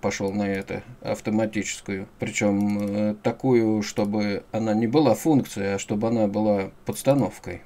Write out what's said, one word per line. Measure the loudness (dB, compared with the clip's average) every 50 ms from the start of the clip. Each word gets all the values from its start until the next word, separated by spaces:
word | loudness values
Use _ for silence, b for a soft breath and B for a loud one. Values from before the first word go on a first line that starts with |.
пошел | -2 -4 -4 -2 -4 -4 -2
на | -2 -2 -2
это, | -2 -4 -4 -6 -8 -10 -10 -12 -20 -12 -6
автоматическую. | -6 -6 -4 -4 -2 0 0 0 0 -2 -4 -6 -4 -8 -10 -8 -8 -6 -6 -8 -12 -8 -8
Причем, | -8 -6 -2 0 2 2 2 2 2 0 0 0
э, | -2 -2 -2 0 0 -2 -2 -2 -2
такую, | -4 -4 0 0 2 4 4 4 4 2 0 -2
чтобы | -4 -2 -2 -2 0 0 -2 -2 -2 -4 -4 -6 -6
она | -6 -4 0 0 2
не | 2 2
была | 2 4 4 6 6 4
функцией, | 4 4 4 4 4 2 0 -4 -4 -2 -2 -2
а | -4
чтобы | -4 -4 -2 -2 0 0
она | 2 2 2
была | 2 2 0 2 2 2 2 0 -4 -8 -12 -10
подстановкой | -8 -8 -2 2 2 4 4 2 -2 -4 -8 -12 -12 -12 -12 -14